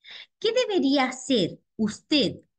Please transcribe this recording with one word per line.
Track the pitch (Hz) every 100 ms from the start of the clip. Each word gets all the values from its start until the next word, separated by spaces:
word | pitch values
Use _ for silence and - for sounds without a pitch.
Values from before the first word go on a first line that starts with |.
| - - - -
¿Qué | 440
debería | 480 440 370 269 277
hacer | 254 - - 240 160 - _
usted | - 214 - - 294 180 - -